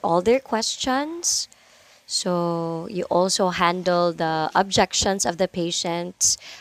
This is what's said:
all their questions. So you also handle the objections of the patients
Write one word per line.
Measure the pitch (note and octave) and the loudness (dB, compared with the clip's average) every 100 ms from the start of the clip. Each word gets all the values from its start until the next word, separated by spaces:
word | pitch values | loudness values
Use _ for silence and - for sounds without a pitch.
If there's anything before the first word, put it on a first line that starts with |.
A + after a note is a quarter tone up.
all | F#3+ F3 | 2 4
their | G3 C4 | 4 2
questions. | - A3+ - - C4 C4 D4+ E4+ - - - - _ - - - | 2 -2 -2 -4 -2 -2 -2 -4 -2 -2 -4 -14 _ -20 -20 -20
So | - - F#3 F3 E3+ E3+ E3 E3 E3+ | -8 -4 -2 0 0 -2 -4 -6 -6
you | F3 | -6
also | - F3 F#3+ - F#3 | 0 2 2 2 0
handle | E3+ F3 F3+ F3+ F3 F3 | 2 0 2 2 2 2
the | E3 D#3+ D#3+ D#3 | 0 -2 0 0
objections | - G3 G3+ F#3 - G3+ G3 | 2 2 2 2 2 0 0
of | F3+ E3+ | -2 -2
the | F#3 | -2
patients | F#3 E3+ - F3 E3+ F3+ - - - - - | -2 -4 -2 -4 -4 -6 -2 0 0 -6 -20